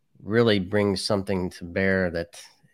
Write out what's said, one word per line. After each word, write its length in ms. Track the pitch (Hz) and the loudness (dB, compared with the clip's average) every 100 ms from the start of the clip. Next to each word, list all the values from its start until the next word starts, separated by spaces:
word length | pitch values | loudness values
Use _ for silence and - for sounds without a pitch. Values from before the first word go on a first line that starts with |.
| _ _ | _ _
really 360 | 98 110 117 104 | -2 2 4 4
brings 460 | 90 104 101 95 | 2 0 2 0
something 460 | - 104 95 95 90 | -2 -2 -2 -4 -4
to 140 | - | -8
bear 460 | 87 90 95 95 90 | -8 -2 0 0 0
that 300 | 82 85 - - _ _ | -4 -8 -12 -20 _ _